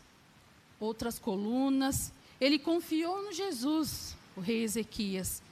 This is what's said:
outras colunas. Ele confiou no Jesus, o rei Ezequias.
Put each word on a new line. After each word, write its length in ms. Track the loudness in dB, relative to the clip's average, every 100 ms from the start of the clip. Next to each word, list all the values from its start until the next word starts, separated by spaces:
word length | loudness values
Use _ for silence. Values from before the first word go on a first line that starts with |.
| -20 -20 -20 -20 -20 -20 -20 -6
outras 380 | -6 -2 -4 -4
colunas. 920 | -2 -2 0 2 2 4 2 0 -4 -12 -20 0
Ele 180 | 4 4
confiou 640 | 4 0 2 0 0 -2
no 120 | -4
Jesus, 840 | -4 -2 0 2 2 2 -4 -8 -14 -14
o 60 | -6
rei 220 | -2 0
Ezequias. 800 | 2 0 -4 -4 -2 -2 -4 -6 -10